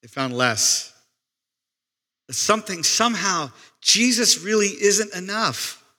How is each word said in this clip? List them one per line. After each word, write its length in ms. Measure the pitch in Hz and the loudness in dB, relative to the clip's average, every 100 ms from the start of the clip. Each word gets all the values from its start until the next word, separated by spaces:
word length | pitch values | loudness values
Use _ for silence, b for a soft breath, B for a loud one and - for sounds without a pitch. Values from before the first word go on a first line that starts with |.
They 60 | 117 | -14
found 280 | - 135 123 | -6 -4 0
less. 560 | 127 110 - - - _ _ _ _ _ _ _ _ _ _ _ _ _ _ | 0 2 0 0 -4 _ _ _ _ _ _ _ _ _ _ _ _ _ _
Something, 520 | 131 - 214 214 180 | -6 0 0 0 -4
somehow, 680 | 156 - 233 220 196 180 143 B B B | -2 2 0 0 -2 -2 -4 B B B
Jesus 580 | - 202 240 233 - 151 | 0 4 4 2 2 0
really 260 | 175 214 202 | 2 2 2
isn't 440 | 196 202 202 214 | 2 2 2 -2
enough. 720 | 185 185 208 214 143 - - _ | -6 -8 -4 -2 -4 -8 -12 _